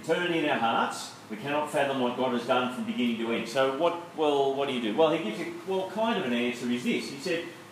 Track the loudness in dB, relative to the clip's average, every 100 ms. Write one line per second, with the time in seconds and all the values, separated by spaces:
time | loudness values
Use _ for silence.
0 | -2 0 2 2 2 2 2 2 0 -4
1 | -10 -12 -12 -8 -2 -2 0 0 0 2
2 | 0 0 0 0 2 2 2 -2 -4 0
3 | 0 0 0 -2 0 2 2 4 2 0
4 | -8 0 2 4 2 2 0 0 0 4
5 | 4 4 -2 -4 -6 -8 -4 -2 -2 0
6 | 0 2 0 0 0 -2 -2 0 0 -2
7 | -2 -6 -2 -2 -4 -12 -18